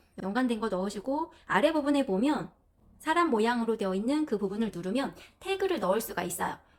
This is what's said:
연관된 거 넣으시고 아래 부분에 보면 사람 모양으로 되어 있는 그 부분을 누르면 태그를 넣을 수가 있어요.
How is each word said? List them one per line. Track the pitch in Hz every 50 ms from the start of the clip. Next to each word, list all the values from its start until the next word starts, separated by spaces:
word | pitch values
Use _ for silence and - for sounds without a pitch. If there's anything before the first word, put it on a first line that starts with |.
| _ _ _ -
연관된 | - 190 202 247 254 247 233 214
거 | 220 220
넣으시고 | 190 180 190 208 208 214 - 262 269 302 339 - - - -
아래 | - 185 185 247 311
부분에 | 320 302 269 285 285 277 269
보면 | - 190 185 247 294 294 208 165 - - _ _ _ _ _ _ - - -
사람 | - 311 320 349 349 320
모양으로 | 247 214 214 233 247 233 226 220 220
되어 | 220 202 190 185
있는 | 196 214 240 285 311 302
그 | 302 226
부분을 | 196 208 190 196 214 233 208 -
누르면 | 175 170 185 214 269 269 196 - - - - _ -
태그를 | - 370 392 381 392 381 359 247
넣을 | 196 180 196 226
수가 | 233 - - - 180
있어요. | 175 165 - - - - - - _ _